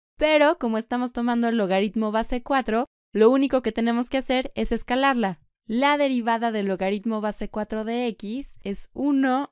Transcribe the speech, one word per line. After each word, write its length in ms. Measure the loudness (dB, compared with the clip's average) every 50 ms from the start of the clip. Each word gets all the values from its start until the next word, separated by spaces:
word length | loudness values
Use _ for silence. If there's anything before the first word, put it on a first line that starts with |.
| _ _ _
pero 400 | -2 0 2 4 6 6 4 4
como 220 | 2 -2 -2 -2 -2
estamos 320 | -4 -4 -4 -4 -4 -4
tomando 360 | -4 -2 -2 0 0 0 0
el 100 | 0 2
logaritmo 540 | 0 0 2 2 0 0 0 -2 -2 -2 -2
base 300 | -2 -2 -2 -2 -4 -6
cuatro, 460 | -2 -2 -2 -2 0 0 -2 -2 -2 -4 _ _ _ _ 2
lo 180 | 6 6 8
único 300 | 8 6 2 2 2 0
que 100 | 0 -2
tenemos 380 | -2 0 0 0 0 0 -2 -2
que 80 | -2
hacer 340 | -2 -2 0 -2 -2 -2 -4 -4
es 180 | -4 -2 -2
escalarla. 680 | -2 -4 -2 -2 -2 0 2 2 2 2 0 -2 -4 -6 _ _ _ _ _
La 320 | -4 -2 2 2 2 4
derivada 540 | 2 2 0 0 0 0 0 -2 0 0 -2
del 160 | -2 -2 -2
logaritmo 520 | -2 -2 -2 -2 -2 -2 -2 -2 -4 -4 -2
base 280 | -2 -4 -4 -4 -8 -6
cuatro 340 | -6 -8 -8 -6 -6 -8 -6
de 200 | -4 -4 -4 -4
x 500 | -4 -6 -8 -10 -10 -8 -8 -10 -10 -14 -12
es 300 | -10 -8 -6 -6 -8 -8 _
uno 560 | -4 -2 0 2 2 2 2 2 0 -2 -6